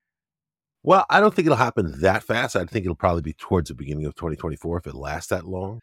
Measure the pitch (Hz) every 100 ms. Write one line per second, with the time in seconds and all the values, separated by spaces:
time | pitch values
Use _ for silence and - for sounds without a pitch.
0 | _ _ _ _ _ _ _ _ - 190
1 | - 180 208 208 160 123 123 - 90 69
2 | 92 104 - 113 131 - 87 117 90 82
3 | 95 85 78 78 - 92 76 65 71 73
4 | 76 - 85 76 85 76 82 87 - 67
5 | 69 76 - 90 82 92 95 117